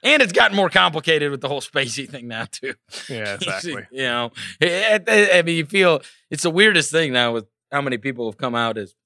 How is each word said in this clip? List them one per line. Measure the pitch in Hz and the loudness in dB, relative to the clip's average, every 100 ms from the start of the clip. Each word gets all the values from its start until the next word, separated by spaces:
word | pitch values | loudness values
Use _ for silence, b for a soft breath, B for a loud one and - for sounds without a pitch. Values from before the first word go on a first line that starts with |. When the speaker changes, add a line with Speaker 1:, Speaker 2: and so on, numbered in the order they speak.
Speaker 1:
And | 247 294 | 4 4
it's | 240 | 4
gotten | 196 214 202 | 4 4 4
more | 190 | 2
complicated | 190 185 156 156 160 147 | 4 2 0 0 0 0
with | 139 | -4
the | 135 | -6
whole | 139 | -6
Spacey | - 143 135 117 135 | -4 -4 -2 -6 -10
thing | 135 120 | -12 -12
now, | 113 113 | -10 -10
too. | - 131 - _ | -10 -10 -12 _
<laughs> | - - | -16 -10
Speaker 2:
Yeah, | 120 104 | -8 -6
exactly. | 101 - 95 170 151 - | -6 -6 -6 -6 -10 -12
Speaker 1:
You | 127 | -6
know, | 131 120 120 - B B | -2 -2 -4 -8 B B
I, | 165 175 214 214 202 | -2 0 0 0 2
I, | 214 208 180 | 2 4 4
I | |
mean, | 170 165 | 2 -2
you | 151 | -2
feel, | 196 185 151 B B B | 2 4 2 B B B
it's | 156 | -4
the | 175 | -2
weirdest | 165 214 185 147 | 4 4 4 2
thing | 156 160 | 0 2
now | 123 120 | 2 0
with | 117 107 _ _ | -2 -8 _ _
how | 143 | -4
many | 139 123 | -2 -4
people | 131 123 113 | -4 -6 -6
have | 101 | -6
come | 131 117 | -4 -2
out | 117 110 | -2 -2
as | 98 _ | -8 _